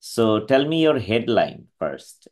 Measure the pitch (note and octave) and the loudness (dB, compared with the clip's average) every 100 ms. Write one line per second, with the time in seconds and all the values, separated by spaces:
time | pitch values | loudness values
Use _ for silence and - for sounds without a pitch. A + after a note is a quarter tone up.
0 | - - A2 G#2+ G#2+ C3+ D3 D#3+ D#3 C3+ | -8 -2 0 0 2 0 2 2 2 2
1 | G2 A#2 A#2+ G2 D2+ - - - D2+ C#2 | 0 -2 0 0 0 -4 -16 -8 -8 -8
2 | - - - | -16 -20 -16